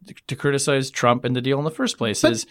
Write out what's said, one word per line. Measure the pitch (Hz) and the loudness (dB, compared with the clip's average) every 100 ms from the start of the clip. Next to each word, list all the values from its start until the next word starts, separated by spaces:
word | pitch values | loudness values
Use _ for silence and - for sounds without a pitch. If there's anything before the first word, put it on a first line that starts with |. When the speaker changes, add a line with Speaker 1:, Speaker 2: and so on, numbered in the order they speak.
| - - - | -20 -20 -12
Speaker 1:
to | 131 | -4
criticize | 143 139 143 139 131 | -2 0 0 0 -2
Trump | - 123 127 | 0 2 4
and | 127 | 2
the | 127 131 | -2 0
deal | 135 | 0
in | |
the | 151 | -2
first | - 254 - | -2 -4 -2
place, | 113 104 | -2 2
Speaker 2:
But | 311 | 2
Speaker 1:
is | 110 - | 2 -4